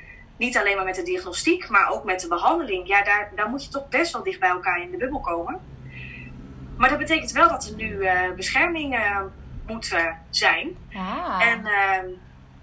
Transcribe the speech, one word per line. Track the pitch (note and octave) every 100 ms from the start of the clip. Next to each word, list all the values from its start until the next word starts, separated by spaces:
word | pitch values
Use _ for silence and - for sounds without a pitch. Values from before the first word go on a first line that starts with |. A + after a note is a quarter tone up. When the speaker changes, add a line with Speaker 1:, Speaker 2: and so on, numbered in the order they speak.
| - - - -
Speaker 1:
niet | A#3+ A#3
alleen | G3+ G3
maar |
met | F#3
de | F#3
diagnostiek, | F3 F#3 F#3 - - F4+ -
maar | G3+ -
ook | F#3
met | G#3 F#3
de | F3
behandeling. | F3 B3 E4+ C4+ F#3 F#3+
Ja, | G3+
daar, | G3+ G#3 G#3
daar | - D#4
moet | C4+
je | -
toch | C#4+ C#4
best | C4 E4+
wel | A#3
dicht | F#4+ F#4+
bij | F#4
elkaar | F4+ F4+ -
in | F3
de | F4+
bubbel | C4 D4
komen. | - E3+ F3 F4+ - - - - - - - - - - - -
Maar | B3+
dat | D4
betekent | D4 D#4 -
wel | C#4 E4
dat | C4+
er | -
nu, | G#3+ G#3+ G3+
eh, | F#3+ F3+ F#3 F3+
beschermingen | F#3 C4 E4+ E4 C#4+ A#3+ G#3+ G3+ F#3+ - - - -
moeten | A3+ - F3 E3 E3 -
zijn. | - G#3 - D#4 - -
Speaker 2:
Ah. | G3+ F#3 B3+ F4 F#3+ A3+
Speaker 1:
En, | A3+ G#3+
ehm, | G3+ G3 F#3+ F#3 F#3 - - - -